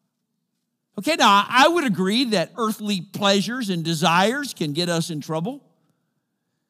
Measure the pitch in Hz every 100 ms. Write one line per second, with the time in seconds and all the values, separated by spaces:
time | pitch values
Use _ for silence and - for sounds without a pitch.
0 | _ _ _ _ _ _ _ _ _ -
1 | 285 320 240 202 - 247 311 349 277 170
2 | 185 226 262 202 165 - 220 214 208 196
3 | - - 202 202 196 254 208 175 160 165
4 | 170 170 202 269 285 - 160 143 175 170
5 | 170 156 - 160 180 277 - _ _ _
6 | _ _ _ _ _ _